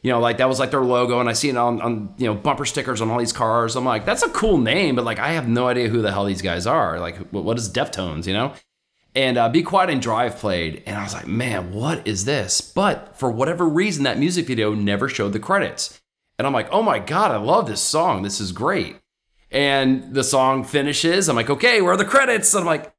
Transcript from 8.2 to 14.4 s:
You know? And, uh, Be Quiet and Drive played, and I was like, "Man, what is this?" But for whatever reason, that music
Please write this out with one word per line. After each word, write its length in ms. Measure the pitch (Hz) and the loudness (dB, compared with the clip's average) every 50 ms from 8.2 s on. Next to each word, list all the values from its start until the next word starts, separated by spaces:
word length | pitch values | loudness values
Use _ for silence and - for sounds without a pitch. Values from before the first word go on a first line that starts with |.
| 87 | -4
You 60 | 92 95 | -4 -2
know? 200 | 107 127 139 - - _ _ _ _ _ _ _ _ _ _ _ | -2 -2 -4 -6 -12 _ _ _ _ _ _ _ _ _ _ _
And, 220 | 135 135 127 123 | 0 0 2 2
uh, 100 | 120 117 | 2 2
Be 160 | 113 123 165 175 | 4 2 2 0
Quiet 260 | 170 180 190 185 180 | 2 2 2 2 2
and 120 | 151 131 | 0 -2
Drive 360 | - 120 110 113 127 117 - | -2 -2 0 0 0 -2 -4
played, 460 | - - 104 92 87 82 80 76 - - | -4 -4 -2 -2 0 -2 -4 -6 -10 -12
and 120 | - 98 | -10 -8
I 60 | 104 101 | -8 -8
was 100 | 98 - | -8 -10
like, 140 | - - | -10 -8
"Man, 440 | 67 95 113 123 123 110 95 87 87 | -4 -4 -2 -2 -2 -4 -4 -6 -6
what 340 | 95 104 120 151 165 - - | -6 -4 -2 -2 -4 -2 -4
is 200 | 107 104 95 98 | -4 -4 -2 -2
this?" 340 | 123 147 135 95 90 - - | -2 -2 -2 -2 -2 -2 -4
But 580 | - - - 185 196 196 - - - - - | -4 -4 -2 0 2 2 0 -2 -8 -18 -8
for 140 | - 135 123 | -4 -2 -2
whatever 340 | 113 110 131 151 170 170 180 | 0 0 0 0 2 2 0
reason, 380 | 160 147 170 196 214 175 143 139 | 2 2 2 0 0 0 0 -2
that 160 | 131 - 120 | -2 0 0
music 280 | 143 175 175 175 | 0 0 0 -2